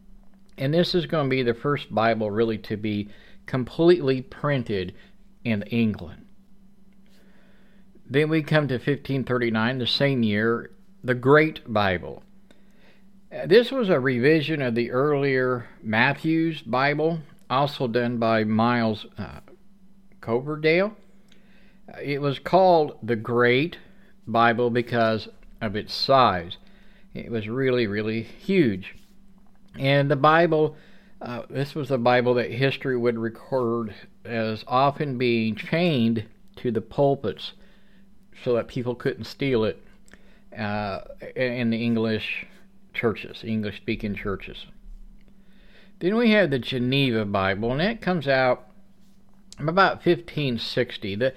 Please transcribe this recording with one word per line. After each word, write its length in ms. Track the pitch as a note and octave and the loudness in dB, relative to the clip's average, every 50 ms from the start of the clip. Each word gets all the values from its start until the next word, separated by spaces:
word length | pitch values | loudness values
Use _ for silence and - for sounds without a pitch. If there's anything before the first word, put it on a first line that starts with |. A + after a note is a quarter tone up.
| - - - - - - - - - - - | -20 -20 -20 -20 -20 -20 -20 -20 -20 -20 -8
and 160 | - C3+ C#3 | -4 -2 0
this 220 | D#3 F3 F3 - - | 2 2 2 2 0
is 120 | F3+ D3+ | -2 -2
gonna 220 | C#3+ E3+ D#3 C#3 C3 | 0 -2 -2 0 0
be 140 | C3 C3 | 0 2
the 100 | B2+ A#2+ | 2 0
first 400 | A#2 - - C#3+ C#3+ C#3 - - | 0 0 -2 -2 -2 -2 -4 -2
Bible 380 | - A2 A2 A#2 A2+ A2 A2 G#2 | 0 2 2 2 2 2 -2 -2
really 280 | G2+ A2 A#2 A#2 A2 G2+ | 0 0 0 0 0 -4
to 180 | - - A2 | -6 -8 -6
be 320 | G2+ G#2+ G#2+ G#2 G#2 G2+ - - - - - - - - | -4 -4 -4 -4 -4 -4 -8 -12 -20 -20 -20 -20 -20 -10
completely 760 | - - B2+ A#2+ - - - E3 E3+ F3+ - C#3+ C3+ C3+ B2+ | -6 -4 -4 -4 -4 -2 4 6 6 6 6 4 0 -2 -2
printed 720 | B2+ - - - - D3 C#3+ C3 A#2 - G#2+ F#2+ F2+ F#2 - - - - - - - - - - | -4 -10 -12 -6 -2 -2 -2 -2 -2 -4 -4 -4 -4 -6 -10 -14 -20 -20 -20 -20 -20 -20 -20 -8
in 200 | - A#2 A2 G#2 | -4 -4 -2 -2
England. 600 | G#2 - A#2+ A#2 A#2 A2 G2 - F2 G2 G2 - - - - - - - - - - - - - - - - - - - - - - - - - - - - - - - - - - - - - - - | -4 -2 0 0 0 0 0 -4 -10 -14 -16 -18 -20 -20 -20 -20 -20 -20 -20 -20 -20 -20 -20 -20 -20 -20 -20 -20 -20 -20 -20 -20 -20 -20 -20 -20 -20 -20 -20 -20 -20 -20 -20 -20 -20 -20 -20 -20 -12 -2
Then 200 | B2 C#3+ D#3 D3+ | 0 0 2 2
we 140 | D#3+ D#3+ | 0 0
come 260 | D3 - D#3+ D#3 D3 C3 | 0 2 2 2 2 0
to 100 | C3 A#2 | -2 -2
fifteen 460 | - D3 C#3 - - - C#3 C3+ A#2+ | 0 -2 -2 -2 -2 -4 -4 -4 -2
thirty-nine, 540 | - B2 B2 A#2+ A#2 A2 A2 A2 A#2+ C3+ C3 | -2 -2 0 0 0 0 0 0 0 -2 -2
the 80 | A#2+ | -2
same 360 | - - - C#3+ C#3 C3+ B2 | -2 0 2 2 2 2 2
year, 480 | A2+ G#2+ G#2 G#2 A2+ A#2 A#2 A2+ - - - - - - - - | 2 2 2 2 2 0 0 -2 -6 -12 -20 -20 -20 -20 -20 -10
the 120 | - B2 B2 | -4 -4 -4
Great 580 | B2 A#2+ C3+ D3 D3+ D#3 D#3+ D#3 - - - | 0 4 6 6 6 6 4 -2 -8 -12 -2
Bible. 500 | A2 G#2 G2+ G2 F#2 E2+ - D#2 C2 - - - - - - - - - - - - - - - - - - - - - - - | 0 0 2 2 0 -2 -4 -10 -14 -16 -18 -20 -20 -20 -20 -20 -20 -20 -20 -20 -20 -20 -20 -20 -20 -20 -20 -20 -20 -20 -20 -14
Uh, 140 | - D3+ D3 | -10 -8 2
this 240 | D3 F#3 A#3+ A#3+ A#3 | 6 6 6 6 4
was 180 | C4+ C4 A3+ F#3 | 0 -2 2 2
a 120 | E3+ C3+ | 2 2
revision 640 | B2 C3+ B2+ A#2+ A#2+ D3 D#3+ D#3+ C#3 D3+ D#3+ D3 | 2 0 0 4 4 4 4 4 2 0 -2 -2
of 120 | C3+ B2 A2+ | -2 0 0
the 160 | A#2+ A#2+ - | 0 -2 0
earlier 760 | B2 B2+ C#3+ D3+ D3 C#3 C#3 C#3 C3+ C3 B2+ B2+ B2+ A#2+ A#2 - - - | 0 0 2 2 2 2 2 2 2 2 2 0 0 -2 -6 -12 -18 -12
Matthew's 800 | - A2 G#2+ A2+ B2 C#3 C#3 - - D#3+ E3 E3 E3 E3 D#3 D3 | -6 -2 2 2 2 2 2 -2 -2 0 0 0 0 -2 -4 -6
Bible, 580 | - - A2+ B2+ C3+ C#3+ D3 D3 D#3 E3 E3+ D#3+ D3 - - - - - | -8 -4 -2 0 0 0 0 0 -2 -2 -2 -4 -8 -14 -20 -20 -8 -4
also 400 | B2 C3 C#3+ C#3 - - C#3 A#2 | -2 0 0 -2 -2 -4 -4 -2
done 300 | A2+ B2 A#2+ A#2+ B2 A2+ | 0 0 0 0 -2 0
by 260 | A#2 A2+ A2+ A2 A2 | 0 2 2 2 2
Miles, 600 | G#2+ A2 A2 A2+ A#2+ B2 A#2+ A2+ A2+ G#2+ G2+ - - - - | 2 2 2 2 2 2 2 0 0 -2 -4 -8 -14 -14 -14
uh, 220 | G2 - C#2+ D2 - - - - - - - - - - - - - - - - | -12 -12 -12 -16 -18 -20 -20 -20 -20 -20 -20 -20 -20 -20 -20 -20 -20 -20 -20 -12
Coverdale. 760 | - A2+ A2+ B2 C#3 D3+ D#3 D3+ D#3 D#3 E3 F3+ G3 A3 G#3+ - - - - - - - - - - - - - - - - - - - | -4 -2 -2 -2 -2 -4 -6 0 2 2 4 4 2 0 -4 -12 -20 -20 -20 -20 -20 -20 -20 -20 -20 -20 -20 -20 -20 -20 -20 -20 -20 -20
Uh, 60 | - - | -16 -10
it 200 | - C#3 C#3+ C#3 | -6 -4 -4 -2
was 180 | C#3+ C#3+ C3 - | -2 -2 -2 -4
called 600 | - - E3+ F#3 F#3+ F#3 F3 D#3+ D3+ C3 - - | -2 2 4 6 6 8 6 6 4 2 -2 -8
the 140 | A2+ A2 A#2+ | -4 -2 -2
Great 640 | G#2+ A2 A#2+ A#2+ A#2+ A#2+ A#2+ B2 C3 D3+ F3 - - - - - - - - - - - | -2 -2 -2 2 4 4 4 4 4 2 -2 -6 -12 -18 -20 -20 -20 -20 -20 -20 -18 -10
Bible 440 | A#2+ A2 A2+ A#2 A#2+ A2+ A2+ B2 A#2+ | -2 2 4 4 4 4 2 0 2
because 580 | A#2 B2 A#2+ - B2 A#2 A2+ A2+ A2+ G#2+ - - - - - - - - | 2 0 -2 0 0 2 2 2 2 0 -4 -10 -16 -20 -20 -20 -12 -8
of 140 | A2+ G#2+ F#2+ | -6 -4 -4
its 180 | G#2 - - | -4 -6 -6
size. 640 | - - - - C#3 C3 B2 G#2+ F#2 F2+ E2+ F2+ - - - - - - - - - - - - - | -6 -4 2 4 6 6 6 6 4 0 -4 -8 -14 -16 -18 -20 -20 -20 -20 -20 -20 -20 -20 -16 -14
It 160 | - - - | -14 -10 -6
was 180 | A#2 A2+ G#2 G#2+ | -6 -6 -6 -4
really, 400 | A#2 C3 C3+ C3 B2 B2 A#2 G2+ | -4 0 0 2 2 2 2 0
really 340 | G2+ G#2+ G#2+ A2 A2 A2+ | -2 -2 -2 -2 -4 -4
huge. 720 | G#2+ - - - - - G3 F#3 D3 A#2 G2 F#2 - - - - - - - - - - - - - - - - - - - C#3 | -6 -8 -14 -10 -4 2 4 4 4 4 2 -2 -6 -12 -16 -18 -20 -20 -20 -20 -20 -20 -20 -20 -20 -20 -20 -20 -20 -20 -10 -4
And 320 | C3+ C3+ C#3 C#3+ C#3 C#3+ | 0 2 2 2 2 2
the 60 | D3 | 2
Bible, 600 | C3+ C#3+ D#3 D#3 E3 F3 E3 D#3 D#3 D#3 C#3+ C#3+ - - - - - - - - - | 4 4 4 6 6 4 4 2 2 2 0 -2 -8 -18 -20 -20 -20 -20 -20 -20 -16
uh, 200 | - - A#2+ A#2 - - | -12 -10 -10 -10 -12 -8
this 260 | - C3 C#3+ - - | -6 -6 -6 -6 -6
was 140 | D#3+ C3 A#2+ | -8 -4 -2
the 100 | C#3 A#2+ | -2 2
Bible 360 | A#2 B2 B2 B2+ A#2+ B2 B2 | 2 4 4 4 4 2 2
that 160 | B2 A2+ - | 2 0 -2
history 460 | G#2+ A#2+ C3+ C3+ - - - C#3 B2+ | -2 0 0 0 0 -2 -4 -4 -2
would 220 | A#2+ A#2 A#2+ A#2 A2+ | 0 0 0 0 0
record 760 | A2+ A2+ A2+ - - - C3+ C3 B2 A2+ A#2 A#2 A2+ G#2 - - - - - - - | -4 -6 -6 -10 -8 -4 -2 0 0 0 -2 -2 -4 -6 -10 -14 -20 -20 -20 -18 -12
as 400 | A2+ A#2+ A2+ A2 A2 A2 G#2+ - | -8 -4 -4 -2 -4 -4 -6 -6
often 520 | - B2 B2+ C#3 C#3+ C#3 - D#3 C#3+ B2+ A#2+ | -2 0 2 2 2 0 -2 -6 -6 -2 0
being 360 | B2+ A#2+ A#2 A2+ A2 A2 G#2 | 0 2 2 2 0 -2 -2
chained 680 | - - - D#3+ E3 F3+ F3 D3+ A#2+ A2+ A2+ A#2 A2 G#2+ - - - - - - | -6 -4 -2 0 0 2 2 2 2 2 2 2 0 -4 -8 -16 -20 -20 -20 -16
to 140 | - - B2+ | -6 -6 -4
the 100 | A2 A2+ | -4 -4
pulpits 720 | G#2+ - - - C#3+ C#3 C#3 C3+ - G2 - - - - - - - - - - - - - - - - - - - - - - - | -6 -4 0 2 2 2 2 0 -2 -6 -6 -6 -12 -16 -16 -18 -20 -20 -20 -20 -20 -20 -20 -20 -20 -20 -20 -20 -20 -20 -20 -8 -2
so 100 | B2+ A#2+ | 0 0
that 140 | A2+ A2 - | 0 0 -2
people 260 | - C3+ A#2 B2 A#2+ | -6 -6 -4 -4 -6
couldn't 300 | A#2 - C#3 - - A2 | -2 -4 -4 -4 -4 -10
steal 400 | - - - C#3+ C3+ B2+ A2 A2 | -14 -8 -4 -2 0 2 2 2
it, 180 | G2+ - - - - - - - - - - - - - - - - - | 0 -2 -6 -14 -20 -20 -20 -20 -20 -20 -20 -20 -20 -20 -20 -20 -18 -12
uh, 440 | A2 A2 G#2 G#2 G#2 G#2 G2+ F#2+ - - - - - - - - | -8 -6 -4 -4 -4 -4 -6 -6 -8 -10 -14 -16 -16 -16 -12 -6
in, 160 | B2+ C3 B2 | -4 -4 -2
in 180 | A#2+ B2+ A#2+ A#2 | -2 -2 -2 0
the 120 | A#2 A2+ | 0 0
English 640 | A#2 A#2 A#2 A2+ A2+ A2+ A2 G#2 - - - - - - - - - - - - - - - | 0 0 0 0 0 0 -2 -2 -4 -6 -8 -10 -12 -14 -20 -20 -20 -20 -20 -20 -20 -12 -8
churches, 480 | - - A2+ F#2+ - - - - - - | -2 -2 -2 -2 -4 -10 -14 -16 -12 -8
English-speaking 720 | A2 A2 A2 G#2 G#2 G2+ - - - A2 - - G#2 G2 | -6 -4 -4 -4 -6 -10 -8 -6 -6 -6 -4 -4 -6 -6
churches. 520 | - - G#2 F#2+ F2+ - - - - - - - - - - - - - - - - - - - - - - - - - - - - - - - - | -6 -6 -6 -6 -6 -8 -14 -16 -16 -18 -20 -20 -20 -18 -18 -18 -18 -18 -20 -20 -20 -20 -20 -20 -20 -20 -20 -20 -20 -20 -20 -20 -20 -20 -20 -12 -4
Then 180 | E3+ F3+ G#3+ | -2 0 2
we 140 | A#3 B3 A3 | 2 4 4
have 200 | G#3+ G#3 F#3 D3+ | 6 4 4 2
the 80 | C#3 B2+ | 0 -2
Geneva 680 | A2+ - C3 B2 B2 B2 C3+ C#3 C#3 B2+ A2+ A2 G#2+ | -2 -4 -4 -2 0 2 2 2 2 2 2 0 0
Bible, 480 | G2 G2+ G2 F#2+ F#2+ G2 G2 A2+ A#2+ | 0 0 0 2 2 0 0 -2 -2
and 80 | C3 C#3+ | -2 0
that 200 | F3 G#3+ A#3 - | -2 -2 -4 -4
comes 260 | - F3+ F#3 E3 C3 | -4 -2 -2 -2 0
out 400 | C#3 C3+ C3 C3 B2+ B2 - - - - - - - - - - - - - - - - - - - - - | 0 2 2 4 2 2 0 -4 -14 -20 -20 -20 -20 -20 -20 -20 -20 -20 -20 -20 -20 -20 -20 -20 -20 -12 -6
about 440 | C3+ D#3 E3+ G3 F#3+ D#3+ - - | -6 0 4 4 4 4 2 0
fifteen 560 | - F3 E3+ E3+ - - - D3+ C#3+ C3 A#2+ A2+ | 0 0 0 0 -2 -8 -6 -4 -4 -2 -4 -4
sixty. 560 | - - - C3 A#2+ - - - A2 G2 G2 | -6 -4 -2 -2 -2 -4 -6 -8 -8 -6 -2
The, 200 | G#2 B2+ C3 - | -2 -2 -2 -2